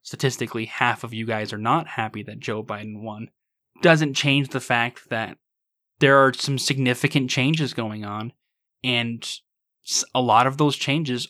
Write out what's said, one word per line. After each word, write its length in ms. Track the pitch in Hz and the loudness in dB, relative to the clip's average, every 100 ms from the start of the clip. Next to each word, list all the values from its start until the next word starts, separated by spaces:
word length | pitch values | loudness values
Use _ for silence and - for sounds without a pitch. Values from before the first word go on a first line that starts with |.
statistically, 640 | - - 135 - 117 113 110 | -16 -4 -2 -2 -4 -6 -6
half 360 | - 120 110 | -2 -2 -2
of 120 | 117 | -6
you 100 | 113 | -8
guys 280 | 113 110 107 | -4 -4 -4
are 60 | 104 | -4
not 280 | 113 151 160 | 0 0 0
happy 360 | - 110 104 | -6 -6 -6
that 160 | 104 107 | -12 -10
Joe 220 | 120 107 | -6 -6
Biden 380 | 107 104 107 107 | -6 -10 -10 -12
won, 300 | 110 107 113 _ _ _ _ _ | -12 -12 -14 _ _ _ _ _
doesn't 340 | 175 160 151 | 4 6 4
change 340 | 135 147 139 135 | 0 2 2 2
the 120 | 135 | -4
fact 480 | - 120 120 - - | 0 0 0 -6 -8
that 300 | 117 110 - _ _ _ _ _ - | -6 -6 -10 _ _ _ _ _ 2
there 160 | 139 139 | 6 8
are 160 | 135 | 6
some 240 | 123 - 135 | 4 -2 -2
significant 720 | - 135 127 123 - 147 127 | -2 0 0 0 0 0 0
changes 420 | 135 131 160 139 | 0 0 0 -2
going 320 | - 110 107 | -4 -6 -6
on, 280 | 104 104 113 - _ _ _ _ | -8 -8 -8 -12 _ _ _ _
and 400 | 127 120 117 117 - - _ _ _ _ - | -2 -2 -2 -6 -10 -12 _ _ _ _ -6
s-, 180 | - - | -4 -2
a 80 | 127 | 0
lot 280 | 123 113 131 | 4 6 6
of 100 | 139 | 4
those 180 | 151 135 | 2 2
changes 520 | - 147 151 123 - | 0 0 0 -4 -6